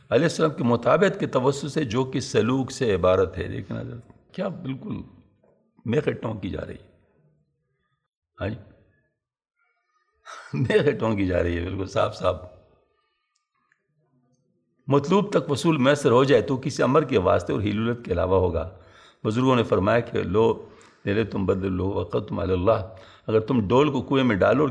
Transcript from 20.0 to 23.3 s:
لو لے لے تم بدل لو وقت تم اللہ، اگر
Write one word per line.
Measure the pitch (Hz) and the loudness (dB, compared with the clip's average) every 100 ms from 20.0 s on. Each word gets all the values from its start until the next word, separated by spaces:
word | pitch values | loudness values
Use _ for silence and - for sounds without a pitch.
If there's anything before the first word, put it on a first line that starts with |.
| 117 110 | 0 -4
لو | 92 104 113 - - - - _ 101 | 0 2 2 0 -8 -20 -20 _ -4
لے | |
لے | 104 | -2
تم | 104 104 95 | -2 -2 0
بدل | 95 95 | 0 0
لو | 90 95 | -2 -2
وقت | 101 95 123 101 | -4 -4 -6 -6
تم | 98 | -6
اللہ، | 87 92 98 101 95 - - - | -2 0 2 0 -2 -14 -20 -16
اگر | - | 0